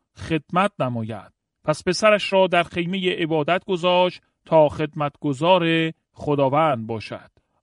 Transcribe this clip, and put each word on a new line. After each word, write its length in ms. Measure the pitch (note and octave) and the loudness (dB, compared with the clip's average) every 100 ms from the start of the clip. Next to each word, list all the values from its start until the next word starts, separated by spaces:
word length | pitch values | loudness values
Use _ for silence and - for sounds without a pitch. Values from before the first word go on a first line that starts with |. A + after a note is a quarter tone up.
| _ - | _ -14
خدمت 560 | - D#3+ - F3+ G3+ - | -6 -6 -2 -2 -2 -2
نماید." 520 | C3 A#2 A2 G#2+ - _ _ _ | -6 -4 -8 -12 -16 _ _ _
پس 200 | - D3+ | -6 -4
پسرش 500 | - E3+ G#3+ G#3 - | -2 2 2 2 2
را 140 | F#3+ F#3 | 0 2
در 160 | F3 | 2
خیمه 460 | D#3+ F3+ E3+ G3 F3+ | 0 -4 -4 -4 -4
عبادت 560 | F3+ D#3+ D#3+ D3 F3+ - | -2 -2 -2 0 -2 -2
گذاشت 560 | F3+ F3+ F3+ F3+ - _ _ - | -2 2 2 2 -2 _ _ 2
تا 240 | D#3+ D3 | 4 4
خدمتگزار 1200 | - D3+ D3+ D3 - D3 C3 E3 F#3 E3 E3 D#3+ - _ | 2 -6 -4 -6 -4 -6 0 4 4 4 0 -2 -6 _
خداوند 720 | - - C#3+ C3+ C#3+ D#3+ B2+ A2 | -10 -4 0 2 2 2 0 -4
باشد. 420 | A2+ - G#2 - _ _ _ | -8 -10 -14 -18 _ _ _